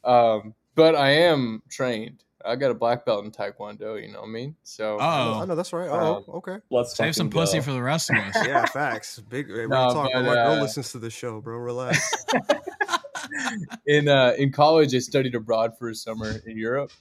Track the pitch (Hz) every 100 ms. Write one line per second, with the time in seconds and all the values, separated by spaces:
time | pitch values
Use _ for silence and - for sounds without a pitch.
0 | 123 123 117 110 107 - _ - 160 156
1 | 139 147 175 151 120 110 _ - 127 110
2 | 113 - _ _ 101 123 139 113 117 123
3 | - 104 104 107 104 - 104 107 107 107
4 | 107 104 107 113 135 160 - - 107 107
5 | 151 151 117 110 185 160 185 170 175 160
6 | 156 - - 175 185 196 _ 123 123 -
7 | 151 165 156 - 165 180 139 131 123 160
8 | - - 101 220 156 139 - 139 147 113
9 | - - 104 123 143 110 113 131 127 123
10 | 135 127 127 120 117 113 131 147 127 123
11 | 113 - 123 110 117 117 120 120 127 -
12 | - - - 254 - - - - 392 339
13 | - - - 302 262 214 160 - - 147
14 | 147 139 123 - 139 135 151 160 143 127
15 | - 143 131 120 110 113 113 117 120 110
16 | 113 110 107 107 110 110 113 135 139 _